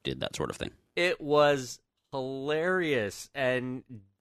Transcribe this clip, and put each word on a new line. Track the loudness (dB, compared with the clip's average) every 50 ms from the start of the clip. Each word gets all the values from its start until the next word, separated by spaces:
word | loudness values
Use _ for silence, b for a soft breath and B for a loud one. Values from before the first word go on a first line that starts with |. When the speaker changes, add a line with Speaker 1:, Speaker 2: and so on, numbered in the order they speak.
| -6
Speaker 1:
did | -6 -4 -4
that | -4 -4 -4
sort | -4 -6 -6
of | -6
thing. | -6 -8 -8 -10 -12 _ _ _
Speaker 2:
It | 0 0 0 0 -2
was | 0 4 6 6 6 6 6 2 0 -6 -12 -14 _ _ _ _ _ _
hilarious | -6 -6 -4 -4 -6 -4 -2 -2 0 0 2 2 2 2 2 2 2 2 0 0 -4 -8 -12 -8 -4
and | 0 2 2 2 0 0 -4 -6 -8 -10 -14 -18 -18 -20 _ _ _